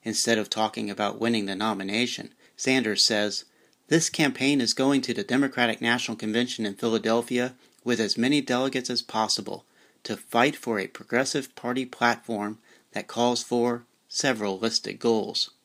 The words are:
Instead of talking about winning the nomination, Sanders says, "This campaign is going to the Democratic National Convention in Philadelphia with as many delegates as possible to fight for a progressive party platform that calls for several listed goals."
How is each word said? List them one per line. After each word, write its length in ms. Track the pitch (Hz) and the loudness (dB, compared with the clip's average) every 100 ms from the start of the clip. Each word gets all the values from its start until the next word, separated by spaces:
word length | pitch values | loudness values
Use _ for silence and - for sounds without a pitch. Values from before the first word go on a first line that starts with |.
Instead 380 | - 107 - 113 | -4 -2 2 2
of 100 | 104 | 2
talking 400 | - 110 117 107 | -2 -2 -2 -6
about 300 | 98 104 - | -2 -2 0
winning 260 | 113 117 98 | 0 0 -2
the 80 | |
nomination, 800 | 98 110 101 95 104 120 - - _ _ _ | -2 -2 -2 -2 -2 -2 -4 -10 _ _ _
Sanders 460 | - 131 113 101 | 0 2 2 2
says, 420 | - 107 104 101 - _ _ _ _ | 2 4 0 -2 -10 _ _ _ _
"This 200 | 160 160 | 2 2
campaign 500 | - 147 127 131 143 | 2 0 2 2 2
is 140 | 117 | 2
going 280 | - 135 139 | 2 4 2
to 120 | 127 | 0
the 100 | 113 | -4
Democratic 560 | 101 123 139 135 120 113 | 0 0 0 2 0 2
National 380 | 117 120 - 110 | 0 0 0 -6
Convention 480 | 110 110 123 - 107 | -2 0 0 -2 -6
in 80 | |
Philadelphia 800 | 98 120 110 110 113 117 123 123 127 _ _ | -2 0 0 2 0 0 -2 -2 -4 _ _
with 160 | - 117 | -2 0
as 180 | 107 107 | 0 2
many 240 | 120 147 | 2 2
delegates 480 | 131 123 135 131 127 | 2 0 0 -2 -4
as 140 | 120 | -4
possible 600 | - 113 110 - 101 104 _ _ _ _ | -4 -2 0 0 -4 -10 _ _ _ _
to 160 | - 107 | -10 -10
fight 380 | - 117 131 143 | -2 4 4 2
for 240 | - 110 | -4 -2
a 80 | 95 | -2
progressive 640 | - - 117 135 147 135 | -8 -2 0 0 -2 -6
party 320 | - 120 123 127 | -8 -4 -4 -4
platform 720 | - 120 117 - 113 104 110 _ - _ | 2 2 2 -2 -4 -4 -6 _ -20 _
that 140 | - - | -10 -8
calls 360 | - 120 120 | 0 2 2
for 420 | - 120 120 120 120 _ _ | 0 0 2 0 -6 _ _
several 480 | - 143 120 104 95 | -2 0 0 0 0
listed 400 | 113 113 - 101 | 0 -2 -4 -2
goals." 540 | 117 113 101 - - _ | 2 2 0 -4 -6 _